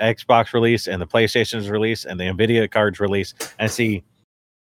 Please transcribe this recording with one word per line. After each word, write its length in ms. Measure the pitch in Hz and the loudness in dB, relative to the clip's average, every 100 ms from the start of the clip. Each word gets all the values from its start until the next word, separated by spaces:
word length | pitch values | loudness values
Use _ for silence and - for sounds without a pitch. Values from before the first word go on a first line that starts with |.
Xbox 540 | 113 117 - 117 113 | -2 -2 4 4 4
release 340 | 120 117 117 - | 2 2 2 -2
and 140 | 95 | -6
the 40 | 87 | -2
PlayStation's 640 | 117 110 123 107 113 101 | 0 2 2 -2 -4 -4
release 380 | 107 110 113 - | -2 -2 -2 -6
and 120 | 90 | -6
the 60 | |
Nvidia 460 | 92 92 110 117 107 | -6 0 2 2 2
cards 280 | 110 104 95 | 2 0 0
release 360 | 101 98 95 - - - | -2 -2 -4 -10 -14 -4
and 120 | 110 | -4
see 320 | - 113 98 - _ _ _ _ _ | 0 -2 -2 -6 _ _ _ _ _